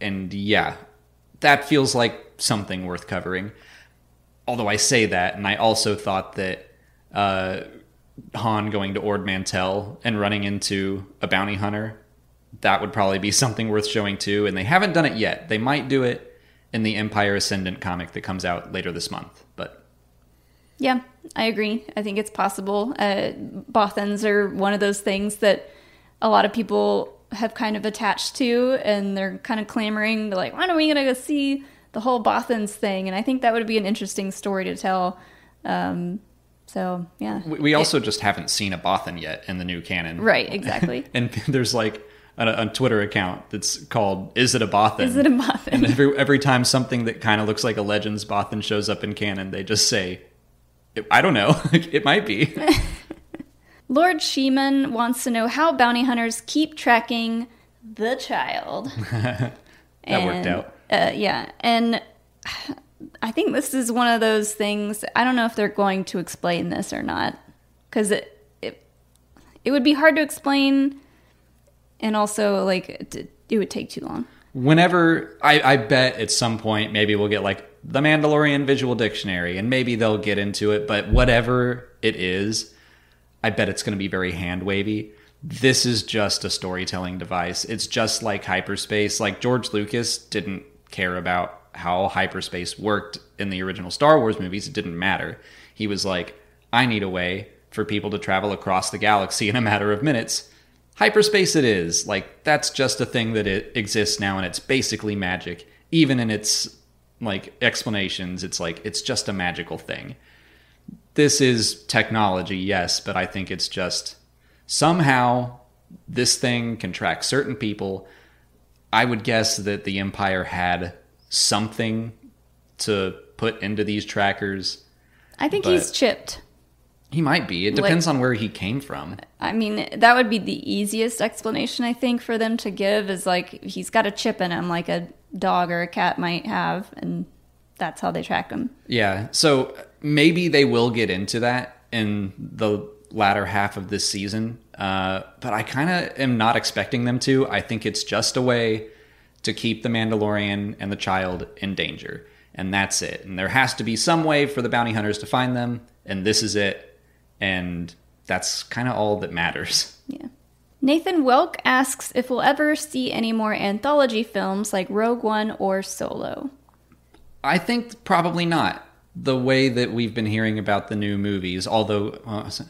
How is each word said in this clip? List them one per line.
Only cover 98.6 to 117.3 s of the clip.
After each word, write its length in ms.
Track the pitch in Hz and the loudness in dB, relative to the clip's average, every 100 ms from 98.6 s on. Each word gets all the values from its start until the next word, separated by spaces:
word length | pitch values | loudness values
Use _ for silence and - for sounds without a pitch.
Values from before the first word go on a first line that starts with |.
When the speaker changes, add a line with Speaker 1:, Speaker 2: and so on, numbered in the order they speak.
| 101 92 - | 0 0 0
Speaker 1:
the 80 | 98 | 0
galaxy 500 | 104 104 95 - 107 | 4 4 2 0 0
in 60 | |
a 60 | 120 | 2
matter 320 | 113 104 101 | 2 2 2
of 100 | 104 | 2
minutes. 460 | 151 120 - - - _ _ _ _ - | 2 0 -2 -6 -8 _ _ _ _ 0
Hyperspace 580 | 214 214 208 208 180 | 2 6 4 4 4
it 100 | 160 | 4
is." 400 | 127 98 85 82 - | 4 4 2 -2 -2
Like, 340 | 98 - - | -4 -4 -6
that's 280 | - 147 143 | 0 2 0
just 300 | - 131 - | 0 0 0
a 60 | 120 | -2
thing 280 | 123 113 | 0 0
that 120 | 110 101 | 0 0
it 240 | 95 - 120 | -2 -2 -4
exists 420 | 101 113 104 - | -2 0 0 0
now, 200 | 98 95 | -2 -2
and 60 | |
it's 140 | 90 - | -4 -6
basically 560 | - 131 123 107 107 | -2 0 0 -4 -4
magic. 540 | 101 90 90 87 87 - _ _ | -2 -2 -4 -6 -12 -14 _ _
Even 260 | 160 143 127 | 4 4 4
in 140 | 113 | 0
its, 420 | 107 - - - - _ _ _ _ | -2 -2 -2 -4 -10 _ _ _ _
like, 340 | 113 98 - - | -6 -6 -8 -2
explanations, 800 | 123 - - 104 95 - 90 90 | 0 0 -2 -2 -4 -6 -8 -8
it's 160 | 90 - | -8 -6
like, 220 | 85 82 | -6 -6
it's 180 | 110 - | -8 -6
just 260 | - 117 - | -4 -4 -4
a 40 | |
magical 460 | 98 90 87 85 80 | -4 -4 -4 -8 -10
thing. 380 | - - - 127 _ _ _ _ _ _ - - _ | -10 -10 -12 -18 _ _ _ _ _ _ -20 -20 _
This 260 | - 147 143 | 4 4 6
is 440 | 131 117 101 - | 4 4 0 -4
technology, 720 | - 113 107 113 104 92 87 95 | -2 0 2 2 2 2 -2 -4
yes, 400 | 95 98 85 - | 0 0 0 -4
but 180 | - 92 | -4 -4
I 80 | 90 | -4
think 260 | 98 92 | -4 -8
it's 160 | 90 - | -6 -6
just 480 | - 90 - - - _ _ _ _ - | -4 -4 -4 -8 -14 _ _ _ _ -8
somehow 920 | - 147 180 143 131 123 123 123 - _ _ _ - - | 0 2 4 4 4 4 2 -2 -8 _ _ _ -20 -6
this 300 | 120 123 - | 0 2 2
thing 400 | 127 120 117 113 | 0 0 -2 -4
can 160 | 92 | -6
track 320 | 85 95 78 | -2 -2 -2
certain 300 | - | 0